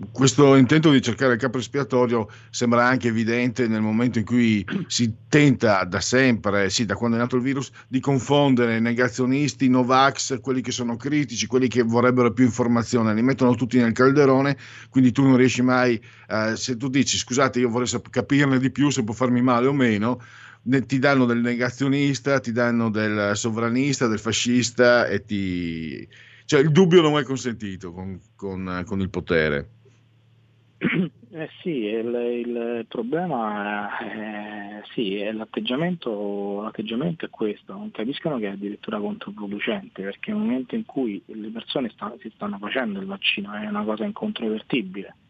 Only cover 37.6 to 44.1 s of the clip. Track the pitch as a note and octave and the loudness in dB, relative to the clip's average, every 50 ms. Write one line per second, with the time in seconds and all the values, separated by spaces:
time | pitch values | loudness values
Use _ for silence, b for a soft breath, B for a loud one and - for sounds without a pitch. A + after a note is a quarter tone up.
37.6 | _ - F#2+ G2+ G#2+ G#2+ - - A2 B2+ C#3+ - - E3 D3 A#2+ G#2+ G2 G2 G2 | _ -16 -14 -14 -12 -12 -8 -8 -6 -6 -6 -6 -6 -4 -4 -4 -4 -6 -6 -8
38.6 | G2+ G2+ G2+ - - - A2 G#2 G#2 G#2 G#2 G#2 - G2+ G2+ G#2+ G#2 G2+ G2+ G#2 | -8 -10 -10 -10 -10 -8 -6 -6 -6 -6 -8 -10 -12 -14 -12 -12 -10 -10 -8 -6
39.6 | - A#2 G#2+ G2 F#2+ - - - F#2+ G2 F#2+ - - - G#2+ G#2+ G#2+ A2+ B2 C3 | -4 -4 -4 -6 -8 -12 -14 -12 -12 -12 -12 -12 -10 -8 -6 -4 -2 -2 -4 -4
40.6 | B2+ - - A2+ A2 - - C#3 C3 A2 G2+ - - - A2 A2 G#2 A2 A2+ A2+ | -6 -6 -8 -8 -8 -8 -6 -6 -4 -4 -6 -8 -12 -14 -14 -14 -12 -12 -12 -12
41.6 | - - - D3+ B2+ A2 - _ - - - - - A2+ - _ G#2 G#2 G2+ G2 | -10 -8 -6 -6 -6 -6 -8 _ -12 -12 -12 -14 -16 -18 -12 _ -10 -10 -8 -10
42.6 | - - - - B3 - - - F#3+ G3 G3 G3 - - - G#3+ G3+ G3+ G#3 G#3+ | -10 -6 -4 -4 -4 -4 -4 -6 -8 -10 -8 -4 -4 -4 -2 -4 -6 -8 -10 -10
43.6 | G#3+ G#3+ G#3 G#3 G#3 G#3+ G#3+ G#3+ A3 G#3 | -8 -6 -6 -4 -4 -4 -4 -4 -6 -6